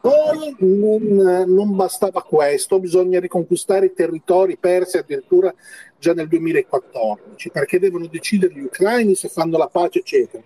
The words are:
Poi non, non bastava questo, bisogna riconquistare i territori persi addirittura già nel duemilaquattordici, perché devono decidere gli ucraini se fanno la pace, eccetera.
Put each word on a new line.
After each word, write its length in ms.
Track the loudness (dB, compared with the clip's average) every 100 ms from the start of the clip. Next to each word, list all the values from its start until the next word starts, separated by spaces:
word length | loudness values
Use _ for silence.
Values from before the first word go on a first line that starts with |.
Poi 560 | 4 4 2 -2 -6 -2
non, 840 | 2 2 2 0 2 2 2 2 2
non 300 | 2 2 -2
bastava 460 | -2 -2 -4 -4
questo, 580 | -2 0 2 0 0 -2
bisogna 400 | 0 0 2 0
riconquistare 680 | -2 -6 -2 -4 0 0 0
i 60 |
territori 640 | 0 -4 -4 0 2 2 0
persi 400 | 0 0 0 -6
addirittura 560 | -4 -8 2 2 2 -4 -20 -20 -20 _
già 160 | -2
nel 120 | -2 0
duemilaquattordici, 1200 | -2 0 -2 -2 -4 -6 -4 -4 -4 -12 -18 -12
perché 280 | -6 -2 0
devono 280 | 0 -2 -10
decidere 480 | -10 -4 0 0
gli 80 | -2
ucraini 520 | -12 -2 0 2 2
se 140 | 0 -2
fanno 300 | -4 -2 0
la 100 | -2
pace, 300 | 0 -2 -2
eccetera. 440 | -2 -2 -2 -6